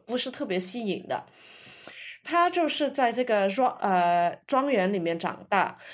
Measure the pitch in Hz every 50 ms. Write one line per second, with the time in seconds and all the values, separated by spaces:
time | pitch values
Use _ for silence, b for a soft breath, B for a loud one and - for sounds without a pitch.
0 | _ - 240 240 - 262 254 - 285 220 180 185 180 - - 247 226 202 170 -
1 | - - 127 - - - B B B B B B B B B B B B B B
2 | B B B B B - 311 339 349 359 349 349 330 294 - - 302 269 277 277
3 | 254 233 220 247 254 247 220 202 196 196 196 226 254 247 - - - 202 185 180
4 | 175 175 175 175 175 175 - - _ - 277 262 269 285 269 202 185 190 208 190
5 | 170 170 170 170 185 165 - - 185 - 208 190 165 - - B B B